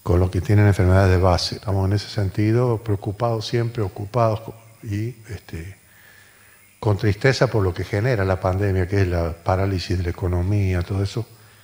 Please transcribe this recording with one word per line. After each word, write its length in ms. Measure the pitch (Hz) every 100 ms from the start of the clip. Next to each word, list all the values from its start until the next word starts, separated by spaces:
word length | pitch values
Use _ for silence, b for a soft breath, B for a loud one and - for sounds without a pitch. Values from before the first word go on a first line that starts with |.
con 180 | - 87
los 120 | 90
que 100 | 95
tienen 240 | - 104 104
enfermedades 460 | 98 92 95 95
de 60 | 92
base. 380 | 92 85 - -
Estamos 320 | - 98 95
en 60 |
ese 160 | 101 -
sentido 680 | - 95 - 107 117 123 110
preocupados 640 | 110 98 107 98 117 113 -
siempre, 380 | 120 117 117
ocupados 580 | 98 - 98 120 113 107
co-, 140 | - - - -
y, 340 | 120 101 113 - -
este, 480 | 101 - 82 87 - B B B B B B B B B _
con 180 | 110 101
tristeza 480 | 110 98 135 123 131
por 180 | 113
lo 80 | 95
que 120 | 85
genera 420 | 92 101 123 113 95
la 140 | 92
pandemia, 480 | 95 92 101 92 90
que 140 | 101
es 60 | 90
la 240 | 87 82
parálisis 680 | 82 - 92 98 95 - 92
de 60 | 87
la 40 |
economía, 720 | - 92 87 92 104 95 90
todo 220 | 85 98
eso 240 | 101 117 110 B B B